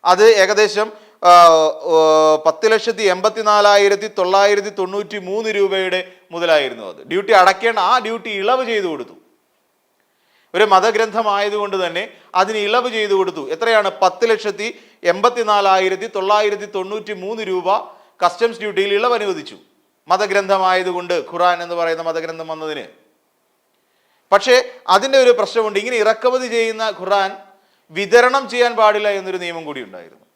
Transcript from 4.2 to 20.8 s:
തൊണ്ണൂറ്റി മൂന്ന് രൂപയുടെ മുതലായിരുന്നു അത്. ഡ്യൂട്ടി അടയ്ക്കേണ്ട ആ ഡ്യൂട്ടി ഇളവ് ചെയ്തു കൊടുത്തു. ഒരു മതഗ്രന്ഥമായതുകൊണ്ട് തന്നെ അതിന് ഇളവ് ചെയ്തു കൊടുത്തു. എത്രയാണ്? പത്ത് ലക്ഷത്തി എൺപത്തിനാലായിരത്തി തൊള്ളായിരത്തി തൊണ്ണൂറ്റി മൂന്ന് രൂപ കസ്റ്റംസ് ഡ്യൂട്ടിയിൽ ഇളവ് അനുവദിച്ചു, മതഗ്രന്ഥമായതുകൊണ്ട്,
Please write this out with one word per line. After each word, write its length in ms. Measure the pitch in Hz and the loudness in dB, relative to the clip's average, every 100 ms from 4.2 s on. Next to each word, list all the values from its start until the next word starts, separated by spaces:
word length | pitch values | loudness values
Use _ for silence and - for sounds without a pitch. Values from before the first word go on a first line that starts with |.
| 180 196 202 208 202 202 | 0 2 2 0 -4 -8
തൊണ്ണൂറ്റി 400 | 185 202 208 208 185 | -6 -6 -8 -12 -8
മൂന്ന് 220 | 208 220 202 | -6 -4 -2
രൂപയുടെ 420 | 196 190 185 180 175 - _ | -2 -2 -2 -4 -8 -18 _
മുതലായിരുന്നു 540 | 170 170 151 131 113 98 | -6 0 0 0 -8 -14
അത്. 100 | - - | -16 -6
ഡ്യൂട്ടി 240 | 185 202 208 | -6 4 6
അടയ്ക്കേണ്ട 380 | 185 190 226 226 185 | 6 2 -2 0 0
ആ 20 | 247 220 | 0 -2
ഡ്യൂട്ടി 260 | 226 226 202 | -10 -8 -6
ഇളവ് 240 | 202 262 240 | -2 -2 -2
ചെയ്തു 180 | 220 180 | -4 -4
കൊടുത്തു. 220 | 147 117 - _ _ _ _ _ _ _ _ _ _ _ _ _ | -8 -12 -18 _ _ _ _ _ _ _ _ _ _ _ _ _
ഒരു 100 | 180 214 | 0 4
മതഗ്രന്ഥമായതുകൊണ്ട് 1040 | 190 214 214 226 208 214 202 202 208 202 196 | 4 2 0 -2 -2 -2 -2 -2 -4 -4 -4
തന്നെ 180 | 175 170 220 - _ - | -4 -6 -10 -16 _ -2
അതിന് 180 | 196 220 | 0 -2
ഇളവ് 240 | 202 240 247 | 0 -2 -2
ചെയ്തു 200 | 220 208 196 | -4 -2 0
കൊടുത്തു. 220 | 180 160 135 | -2 -6 -10
എത്രയാണ്? 360 | 165 226 220 196 - | -4 0 0 0 0
പത്ത് 220 | 185 180 233 | -2 0 -2
ലക്ഷത്തി 380 | 220 208 196 220 240 _ _ 175 | -2 -4 -8 -10 -12 _ _ -2
എൺപത്തിനാലായിരത്തി 960 | 185 240 240 214 208 196 185 185 190 226 | 0 0 0 0 0 2 2 0 -4 -6
തൊള്ളായിരത്തി 520 | 202 190 208 214 202 202 | -6 0 0 0 -4 -8
തൊണ്ണൂറ്റി 380 | 196 190 214 214 202 | -10 -8 -10 -10 -12
മൂന്ന് 200 | 190 226 202 | -10 -10 -6
രൂപ 180 | 185 180 208 - - _ _ | -4 -2 -2 -4 -20 _ _
കസ്റ്റംസ് 400 | 175 - 233 220 | -2 0 -4 -2
ഡ്യൂട്ടിയിൽ 300 | 208 190 202 202 | -6 -4 -2 0
ഇളവ് 180 | 240 233 | 0 -2
അനുവദിച്ചു, 400 | 208 165 143 101 _ _ _ _ 151 | -4 -6 -10 -20 _ _ _ _ -4
മതഗ്രന്ഥമായതുകൊണ്ട്, 1000 | 185 202 196 196 190 185 185 | -2 0 -2 0 0 2 0